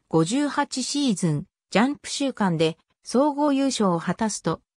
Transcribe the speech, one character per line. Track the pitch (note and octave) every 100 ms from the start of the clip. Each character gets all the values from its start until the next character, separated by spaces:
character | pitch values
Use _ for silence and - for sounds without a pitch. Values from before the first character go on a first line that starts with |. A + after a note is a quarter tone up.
| _
五 | D#3+
十 | E3 B3+ C#4+
八 | - C#4+ -
シ | B3 C#4+ C#4
ー | F#3+
ズ | F3
ン、 | D3 - _ _
ジ | F#3
ャ | B3
ン | D4
プ | -
週 | - C#4
間 | - G3 D#3+
で、 | D#3+ D#3+ _ _
総 | - A#3+ D4+
合 | C#4 D4
優 | C4+ C4+
勝 | - G3+
を | E3+
果 | D#3+ E3+
た | A3
す | -
と、 | - D#3+ _